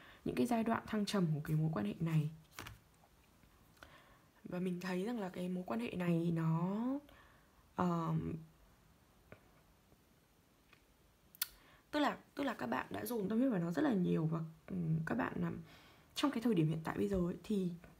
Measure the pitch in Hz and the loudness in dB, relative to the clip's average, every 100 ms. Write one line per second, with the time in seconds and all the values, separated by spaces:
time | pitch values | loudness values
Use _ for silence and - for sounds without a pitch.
0 | - - - - 247 233 226 226 - 214 | -20 -10 -4 0 2 2 2 -2 -2 -2
1 | 202 208 170 147 151 156 160 160 202 - | 0 2 2 2 0 2 2 0 -2 -2
2 | 165 160 147 - - - - - - - | 2 2 2 -4 -14 -14 -14 -16 -20 -20
3 | - - - - - - - - - - | -20 -20 -20 -20 -20 -20 -20 -20 -20 -20
4 | - - - _ - 180 185 175 185 180 | -20 -20 -20 _ -8 -4 -2 -2 -2 -2
5 | 202 240 185 185 180 180 180 226 233 180 | -2 -2 -4 -4 -4 -4 -2 -4 -4 -2
6 | 175 165 170 165 160 160 180 202 247 285 | 2 2 2 2 2 2 2 0 0 -2
7 | - - - - - - - - 180 170 | -6 -20 -20 -20 -20 -20 -8 0 0 2
8 | 165 160 160 160 - - - - - - | 0 0 -2 -6 -10 -20 -20 -20 -20 -20
9 | - _ - - - - - _ _ - | -20 _ -20 -20 -20 -20 -20 _ _ -20
10 | _ _ _ _ _ _ _ - _ _ | _ _ _ _ _ _ _ -20 _ _
11 | _ _ _ - - - - - _ 302 | _ _ _ -8 -8 -8 -20 -20 _ 2
12 | 269 180 - - 277 - 233 - - - | 2 0 -8 -4 -2 -2 -2 -2 -2 -6
13 | 220 240 190 220 269 196 170 175 302 202 | -4 -2 0 2 2 2 0 2 2 4
14 | 175 170 160 165 160 - - 185 160 160 | 4 2 2 0 -4 -10 -8 -2 0 0
15 | 160 233 - - 170 170 - - - - | 0 -2 -2 -2 -4 -4 -12 -20 -20 -20
16 | - - 294 247 240 185 156 160 160 - | -14 -2 0 2 2 4 4 0 -2 -2
17 | 202 196 175 - - 208 180 170 - | 0 0 0 -4 -2 0 0 -4 -12